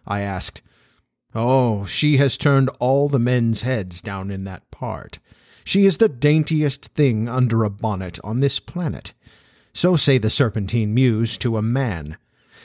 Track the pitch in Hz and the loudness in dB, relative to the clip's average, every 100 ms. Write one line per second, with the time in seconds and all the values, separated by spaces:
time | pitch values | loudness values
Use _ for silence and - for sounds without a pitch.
0 | - 101 101 92 - - _ _ _ _ | -8 -6 -4 -6 -6 -10 _ _ _ _
1 | _ _ _ 113 120 131 123 104 98 - | _ _ _ -4 2 2 2 -2 -4 0
2 | 147 139 139 - 147 139 131 - 123 139 | 2 4 2 2 2 4 2 0 0 2
3 | 143 135 120 127 117 110 123 120 90 85 | 2 2 2 2 0 0 -2 -4 -6 -10
4 | 107 98 98 98 95 92 - - 123 82 | -10 -8 -8 -8 -8 -12 -16 -12 -10 -10
5 | - - _ _ _ _ - 196 196 165 | -12 -20 _ _ _ _ -2 4 4 4
6 | 220 123 147 156 156 156 147 - - - | 2 2 2 2 2 0 0 -4 -6 0
7 | 139 107 117 127 123 113 107 101 110 95 | 2 2 -2 0 2 2 0 -2 -4 -4
8 | 92 - 104 117 139 - - 175 160 80 | -6 -10 -6 -2 0 -2 -8 -6 -6 -6
9 | - - _ _ _ _ _ - 180 170 | -12 -18 _ _ _ _ _ -2 2 4
10 | - 131 107 - 117 113 95 117 107 117 | 4 2 2 2 0 0 -2 0 0 2
11 | 127 110 117 - 123 110 110 127 123 85 | 2 2 0 -2 -2 -2 0 0 -2 -4
12 | 73 78 _ _ _ - | -8 -14 _ _ _ -20